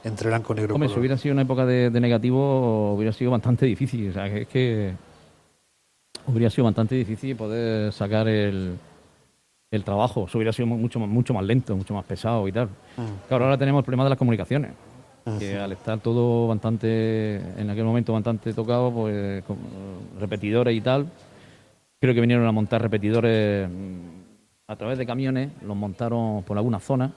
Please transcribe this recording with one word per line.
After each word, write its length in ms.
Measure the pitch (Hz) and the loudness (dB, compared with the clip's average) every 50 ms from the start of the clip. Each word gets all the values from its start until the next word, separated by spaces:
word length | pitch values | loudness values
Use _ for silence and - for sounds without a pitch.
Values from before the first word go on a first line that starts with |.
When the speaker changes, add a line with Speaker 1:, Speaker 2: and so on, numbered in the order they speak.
| - | -6
Speaker 1:
entre 260 | 113 110 101 107 113 | -6 -6 -2 -2 0
blanco 240 | 113 117 110 - 117 | 0 0 0 -2 -2
y 20 | |
negro 180 | 110 107 104 104 | -2 0 0 0
Speaker 2:
Hombre, 120 | 135 151 135 | 2 0 0
si 40 | 101 | 0
Speaker 1:
color. 60 | 120 | 0
Speaker 2:
hubiera 160 | 120 131 135 127 | 0 0 0 0
sido 160 | - 147 139 | 0 0 2
una 100 | 139 135 | 2 2
época 220 | 127 131 123 131 127 | 2 2 2 2 4
de, 220 | 127 127 123 123 | 4 4 4 4
de 80 | 117 120 | 4 4
negativo, 920 | 120 120 120 113 107 123 127 131 139 139 139 131 127 120 113 107 107 104 101 | 4 4 4 4 2 2 2 4 4 4 2 2 4 2 2 2 2 2 2
hubiera 160 | 101 107 110 110 | 0 0 0 0
sido 160 | - 131 123 | 0 0 2
bastante 340 | 127 117 - 127 123 117 - 135 | 2 2 2 2 2 4 2 0
difícil. 420 | 104 - 139 131 - 120 107 98 | 2 0 -2 -4 -4 -4 -4 -4
O 40 | 90 | -4
sea, 120 | 98 98 98 | -4 -4 -4
que 120 | 101 104 | -4 -4
es 60 | 110 - | -6 -2
que 460 | - 131 127 123 117 107 104 95 90 - - - - - - - _ _ _ _ _ _ _ _ _ _ _ _ _ _ _ _ _ - - - | 0 0 0 2 0 0 -2 -4 -4 -8 -12 -20 -20 -20 -20 -20 _ _ _ _ _ _ _ _ _ _ _ _ _ _ _ _ _ -12 -4 0
hubiera 220 | 127 113 117 113 | 2 4 4 2
sido 160 | - - 127 | 4 4 4
bastante 300 | 117 101 - 113 107 131 | 4 4 2 0 0 0
difícil 400 | 131 120 92 110 104 - 135 131 | 0 -2 -2 -4 -6 -6 -8 -6
poder 560 | 113 113 107 110 117 117 113 113 110 104 107 101 | -6 -6 -6 -4 -4 -2 -2 0 0 -2 -2 -2
sacar 340 | - 104 101 107 107 110 113 | -4 -4 0 0 2 2 2
el, 500 | 110 107 104 101 98 95 95 90 90 80 - - - - _ _ _ _ _ _ _ _ _ _ _ _ _ _ | 2 2 2 0 0 -2 -4 -4 -6 -8 -12 -18 -20 -20 _ _ _ _ _ _ _ _ _ _ _ _ _ _
el 120 | - 107 95 | -4 -4 -2
trabajo. 420 | - 101 101 110 123 - - 101 87 | 0 0 0 0 0 0 -2 -4 -2
Eso 100 | - 117 | -2 -2
hubiera 140 | 110 110 110 | 0 0 0
sido 140 | - 123 117 | 0 -2 -2
mu-, 100 | 117 117 | 0 0
mucho 220 | 110 120 - 117 | -2 -2 -2 -4
más, 100 | 110 104 | -4 0
mucho 240 | 104 120 123 - 131 | 0 0 2 2 0
más 100 | 104 92 | -2 0
lento, 320 | 98 113 131 127 - 104 | 2 2 0 2 0 -4
mucho 180 | 95 98 - 104 | -4 -4 -4 -6
más 120 | 101 92 | -6 -6
pesado 420 | - 98 - - 113 117 117 101 95 | -6 -10 -6 -2 -2 0 0 0 -2
y 40 | |
tal. 160 | 92 110 123 101 95 - - - - - | -2 -2 -2 -4 -6 -12 -20 -18 -10 -8
Speaker 1:
Mm. 300 | 120 110 101 98 95 - | -8 -8 -8 -12 -6 -2
Speaker 2:
Claro, 180 | 131 127 120 | 0 2 4
ahora 120 | 131 139 131 | 4 2 2
tenemos 220 | 135 139 139 143 | 2 2 2 2
el 40 | 127 | 2
problema 180 | - 127 123 131 | 2 0 0 2
de 40 | 139 | 2
las 80 | 139 - | 2 2
comunicaciones, 540 | 135 123 117 107 - - 165 156 147 - - - - - - - - - - _ _ | 4 2 2 2 0 -2 -2 -2 -2 -4 -10 -16 -20 -20 -20 -20 -20 -20 -20 _ _
Speaker 1:
Ujú. 140 | - 107 104 | -6 -6 -4
Speaker 2:
que 180 | 101 98 98 101 | -4 -4 -4 -6
al 140 | 101 98 95 | -6 -6 -8
estar 260 | 92 - - 110 110 | -8 -4 -4 -4 -2
todo 480 | - 117 117 120 120 120 117 117 117 117 | 0 0 2 2 2 4 4 2 2 2
bastante, 880 | 113 104 - 113 113 110 - 113 113 113 110 113 110 110 107 107 104 98 92 87 90 90 | 0 0 0 0 -2 0 0 0 0 2 0 0 0 0 -2 -2 -4 -4 -6 -8 -8 -6
en 100 | 104 104 | -6 -4
aquel 160 | 101 107 113 | -2 -2 0
momento 280 | 110 113 120 117 - 113 | 2 2 2 2 2 0
bastante 400 | 110 104 117 117 104 - 117 107 | 0 0 0 -2 -2 -2 -4 -4
tocado, 380 | 110 113 110 120 120 123 123 | -4 -2 0 0 2 2 0
pues, 520 | 120 117 113 107 104 104 101 98 98 98 90 | 0 0 -2 -2 -2 -2 -2 -4 -4 -6 -6
con, 140 | - 104 - | -8 -8 -8
eh, 640 | - - - 98 95 98 95 90 101 - - 95 | -8 -12 -12 -12 -12 -12 -12 -14 -14 -16 -10 -8
repetidores 560 | 101 95 110 101 98 104 107 117 123 120 117 | -6 -4 -4 -4 -2 0 2 2 4 4 2
y 60 | 110 | 0
tal. 260 | 104 131 127 139 143 165 - - - - - - - - - - - _ _ _ _ _ _ _ | 2 2 2 2 0 -4 -8 -16 -20 -20 -20 -20 -20 -20 -20 -20 -20 _ _ _ _ _ _ _
Creo 120 | - 127 123 | 2 4 4
que 80 | 117 | 4
vinieron 240 | 117 117 120 120 117 113 | 4 4 4 4 4 4
a 40 | |
montar 300 | 110 107 107 98 - 113 | 2 2 0 2 0 0
repetidores, 880 | 107 113 104 107 98 104 110 117 113 117 113 110 107 104 101 101 95 90 | 0 0 -2 0 0 2 2 2 4 4 4 4 4 2 2 0 -2 -4
mm, 460 | 87 92 98 95 92 90 85 85 82 90 90 - - _ _ _ _ _ _ _ | -6 -8 -10 -10 -10 -12 -12 -14 -18 -20 -20 -20 -20 _ _ _ _ _ _ _
a 80 | 107 | -12
través 220 | 107 104 110 131 127 | -8 -6 -6 -4 -4
de 80 | 127 | -4
camiones, 460 | 117 120 127 135 131 131 131 131 143 147 - | -4 -4 -2 -2 -2 -2 -2 -2 -4 -8 -12
los 160 | - 101 104 101 | -10 -8 -6 -4
montaron 640 | 104 104 92 - 120 117 117 117 117 113 107 107 | -4 -6 -4 -4 -4 -2 0 0 0 0 -2 -4
por 160 | 95 - 104 104 | -4 -4 -2 0
alguna 220 | 107 123 117 92 | 0 0 0 -2
zona 320 | - - 135 127 127 131 - | -2 -2 0 0 0 -2 -4